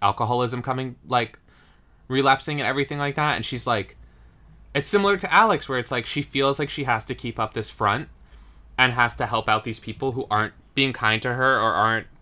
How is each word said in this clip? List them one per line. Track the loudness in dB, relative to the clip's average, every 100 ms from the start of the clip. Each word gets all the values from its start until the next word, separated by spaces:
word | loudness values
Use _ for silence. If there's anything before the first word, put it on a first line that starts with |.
alcoholism | 0 0 0 0 0 -4
coming, | -4 -4 -6 -10 -2
like, | 0 0 -8 _ -20 _ _ _ -20 -2
relapsing | 2 4 2 0 -4
and | -2
everything | -2 -2 -2
like | -4 -2
that. | -2 -2
And |
she's | -4 -6 0
like, | -2 -2 -14 -20 -20 -20 -20 -20 -20 -6
it's | -4 2
similar | 2 4 0
to | 4
Alex, | 4 6 2 -2
where | -4
it's | -2
like | -4 -4
she | -6
feels | -4 0 0 0
like | -4
she | -4
has | -2 -2 -2
to |
keep | -8 -8 -4
up | -4
this | -4 -8
front | -2 0 0 -4 -16 -20 -20 -20 -20 -12 2
and | 2
has | 4 0 0
to | -2
help | -2 0
out | 0
these | -2 -8
people | -10 -6 -6
who | -4 -2
aren't | 0 0 -6 -8
being | 0 0
kind | 2 0 0
to | -2
her | 0 2 4
or | 2
aren't, | 2 2 0 -6 -20